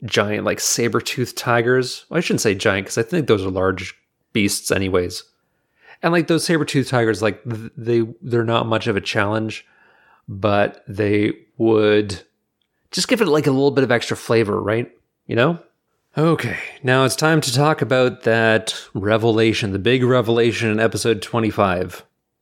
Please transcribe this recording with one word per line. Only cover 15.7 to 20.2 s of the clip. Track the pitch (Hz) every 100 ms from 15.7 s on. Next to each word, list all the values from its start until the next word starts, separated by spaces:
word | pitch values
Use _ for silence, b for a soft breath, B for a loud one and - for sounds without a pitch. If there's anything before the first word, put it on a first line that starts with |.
| _ _ _ _ -
Okay, | 160 160 123 - B B
now | 127 131 131
it's | -
time | 156 160
to | 143
talk | 123 147 156
about | 120 131 127 -
that | - 113 113 110 110 - -
revelation, | - 98 113 117 110 113 104 107
the | 95
big | 95 127
revelation | 123 127